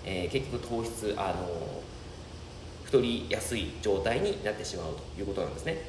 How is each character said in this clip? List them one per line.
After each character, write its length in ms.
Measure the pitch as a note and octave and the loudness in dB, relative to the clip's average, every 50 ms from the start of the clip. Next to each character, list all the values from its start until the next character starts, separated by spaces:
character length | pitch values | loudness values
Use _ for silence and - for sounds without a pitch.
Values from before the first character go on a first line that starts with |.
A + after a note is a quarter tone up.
| - | -2
え 240 | F#2+ F#2+ F2+ - - | 0 0 0 2 2
ー、 20 | |
結 200 | - C3+ - - | 2 2 2 2
局 140 | A#2+ A#2+ - | -2 -4 -2
糖 180 | - A#2 A#2 A2+ | 0 0 0 0
質、 300 | A2+ - - A2+ G#2 F#2+ | 0 -2 0 0 0 2
あ 120 | G2+ G2 F#2+ | 2 2 2
の 40 | |
ー、 1500 | F2 F#2 F2+ F2 E2+ E2 D#2 D2+ C#2+ C#2+ - - - - - - - - - - - - - - - - - - - - - | 2 0 0 -2 -2 -2 -2 -4 -4 -6 -8 -8 -10 -10 -10 -10 -10 -10 -12 -10 -10 -10 -10 -10 -10 -10 -10 -10 -10 -10 -2
太 160 | - - B2+ | 6 6 6
り 260 | A#2+ A#2+ A#2 A2+ F2+ - | 6 6 2 0 0 0
や 100 | - - | -2 0
す 160 | - - B2 | 0 0 0
い 160 | A2 F2+ - - - | 0 0 -2 -4 0
状 200 | - G#2+ G2 F#2+ | 4 4 4 6
態 200 | G2 A2+ A#2+ C#3+ | 4 4 4 4
に 240 | F#3+ G#3 - - F#2 | 4 2 2 2 0
な 60 | G#2 | -2
っ 40 | G#2 | -2
て 100 | - G#2+ | 0 -4
し 120 | - - | -4 -4
ま 80 | F2+ E2 D#2 | -4 -2 -4
う 60 | D2 - - - - | -4 -4 -6 -8 -6
と 40 | E2+ | -4
い 40 | G2+ | -2
う 20 | |
こ 80 | G2 G2 | -2 0
と 60 | - | 0
な 80 | - - | 0 -2
ん 60 | - | -2
で 60 | - | -4
す 60 | - | -2
ね。 120 | D#3 E3 - - | -2 -2 -2 -4